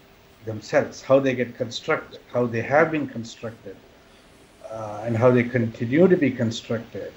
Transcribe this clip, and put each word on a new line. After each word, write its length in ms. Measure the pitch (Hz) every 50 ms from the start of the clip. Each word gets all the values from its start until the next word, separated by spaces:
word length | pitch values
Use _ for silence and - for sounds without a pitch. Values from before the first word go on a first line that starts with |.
| - _ _ _ _ _ _ _ -
themselves, 580 | 110 107 107 - - 156 139 110 - - -
how 160 | - - 135 139
they 160 | 135 135 123
get 220 | 123 120 120 -
constructed, 640 | - 123 117 - - - 160 156 - - - - - - -
how 140 | - 123 123
they 160 | 113 113 113
have 300 | 110 113 135 151 165 156
been 160 | 160 151 135 -
constructed, 640 | - 117 110 - - - - 110 107 - - 98 92 - - - _ - _ _ - - - _ - - - _ _ _ - -
uh, 320 | 110 110 110 104 104 104 110
and 120 | 117 113
how 140 | 110 127 127
they 120 | 123 123
continue 640 | 113 - - 123 110 113 - - 127 117 135 160 185
to 100 | 185 175
be 140 | - 143 123
constructed 800 | - - 120 110 - - - - 117 110 - - - 98 - - -